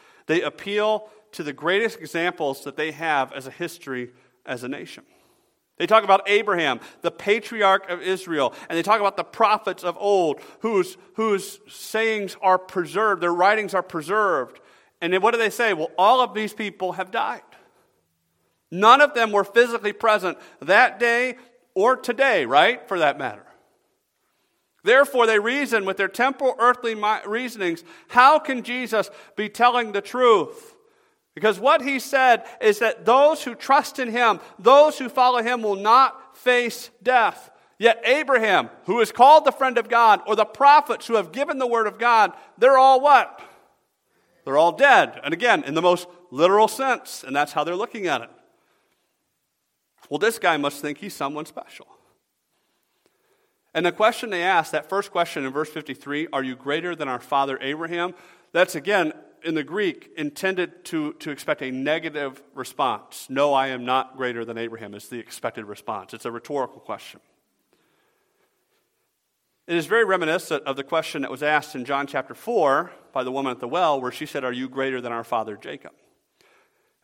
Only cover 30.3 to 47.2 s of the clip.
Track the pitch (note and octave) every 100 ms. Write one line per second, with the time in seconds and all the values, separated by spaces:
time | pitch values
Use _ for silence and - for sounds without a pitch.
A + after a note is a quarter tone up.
30.3 | G#3 C#3+ - - _ _ _ _ _ _
31.3 | - G#3 F3+ A#3+ D#4 C4+ C4+ - C4+ B3+
32.3 | A3+ - - G#3+ G#3 A3+ - F3 B3+ D4
33.3 | D#4 C4 A3+ - C#4 - - A#3+ A3+ A#3+
34.3 | F#3 - - G3 C#4+ D4+ D4 B3+ - B3
35.3 | B3 A3+ B3 A3 G3 G#3 B3 C4 - -
36.3 | _ B3+ B3 A#3+ - - _ A3 B3+ G#3
37.3 | - - _ _ - A3 A3+ A3+ C#4+ C4+
38.3 | B3+ A3 F3 A#2 - - A3+ A3 - C4
39.3 | D#4 D4+ - C4 A#3+ G#3+ A#3 A#3 G3 F#3+
40.3 | G#3+ G#3+ - C#4 D4+ C#4+ A3+ - A3+ F3
41.3 | G3+ C#4+ C#4+ B3 A#3 G#3+ G3 A#3+ A3+ G3
42.3 | - - _ B3 C4+ C4+ C4 C#4+ C4 -
43.3 | - - _ _ _ _ _ _ _ _
44.3 | _ - C#3+ E3 E3+ C#4 A3+ C3 A#2+ C#3
45.3 | E3 A#3+ A3 C3+ D#3+ F3 F3 F3+ - _
46.3 | B2+ F3 G3+ G#3+ G#3+ C4+ A#3 - -